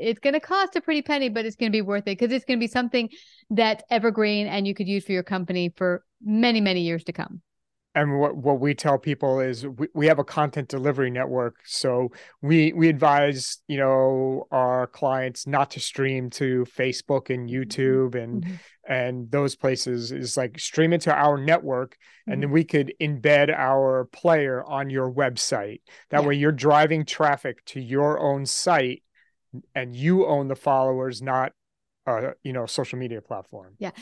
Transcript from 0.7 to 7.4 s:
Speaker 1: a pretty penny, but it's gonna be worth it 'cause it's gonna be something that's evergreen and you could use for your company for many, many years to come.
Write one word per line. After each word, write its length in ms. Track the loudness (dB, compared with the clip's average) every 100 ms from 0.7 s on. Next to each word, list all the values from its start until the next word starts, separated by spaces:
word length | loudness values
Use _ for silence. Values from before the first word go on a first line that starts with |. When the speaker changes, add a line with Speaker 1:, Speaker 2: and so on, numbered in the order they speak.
| -2
Speaker 1:
a 60 |
pretty 200 | -2 -2
penny, 280 | -2 -2 -2
but 160 | -2 -6
it's 100 | -4
gonna 160 | -2
be 100 | 0
worth 260 | 0 -2 -4
it 80 | -2
'cause 140 | 0
it's 140 | -2 -2
gonna 140 | -2
be 80 | 0
something 420 | -2 0 -2 -2 -8 -20 _ _
that's 340 | 0 2 0 -2
evergreen 560 | 0 2 2 0 0 -2
and 220 | -2 -2
you 80 | -2
could 120 | -2
use 160 | -4
for 80 | -2
your 120 | -4
company 500 | -2 -6 -4 -2 -2 -2
for 280 | -2 -2 -6 _
many, 380 | -2 2 2 2
many 200 | 2 0
years 220 | 0 -2 -6
to 80 |
come. 280 | -8 -10 -12